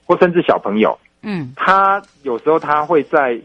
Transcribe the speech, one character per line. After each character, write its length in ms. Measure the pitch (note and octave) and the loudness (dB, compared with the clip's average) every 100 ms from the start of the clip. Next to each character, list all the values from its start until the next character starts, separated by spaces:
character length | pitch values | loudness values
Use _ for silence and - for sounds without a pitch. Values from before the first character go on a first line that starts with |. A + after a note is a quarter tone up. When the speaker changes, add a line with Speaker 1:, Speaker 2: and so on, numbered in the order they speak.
| - | -4
Speaker 1:
或 120 | F3 | 2
甚 120 | F3+ | 2
至 100 | E3+ | 2
小 160 | - F#2 | 0 -2
朋 220 | G2+ G#2 | -2 0
友， 180 | F#2 - _ _ | 0 -2 _ _
Speaker 2:
嗯。 320 | - F3+ B2+ C3+ | -10 -10 -10 -6
Speaker 1:
他 460 | - G3 G3 G3 - _ | 0 2 2 0 -6 _
有 140 | C3+ A2+ | -8 -4
时 100 | D3+ | 0
候 100 | D#3+ | 0
他 260 | D3+ D3+ D3+ | 0 -2 0
会 160 | D#3+ | 0
在 280 | C3+ D#3 C3 A#2 | 0 0 0 -4